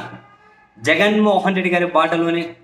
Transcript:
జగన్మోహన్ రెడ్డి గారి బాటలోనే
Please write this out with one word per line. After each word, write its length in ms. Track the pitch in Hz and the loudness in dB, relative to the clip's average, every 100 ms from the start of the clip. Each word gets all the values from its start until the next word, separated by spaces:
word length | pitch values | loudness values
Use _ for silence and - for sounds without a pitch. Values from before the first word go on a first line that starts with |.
| - - - - _ _ _ - | -6 -18 -20 -20 _ _ _ -8
జగన్మోహన్ 760 | 117 160 202 214 214 190 202 | -2 2 2 2 2 2 0
రెడ్డి 160 | 190 185 | 0 0
గారి 160 | 175 175 | 0 0
బాటలోనే 680 | 165 160 165 170 170 165 - | 0 0 0 0 -2 -4 -12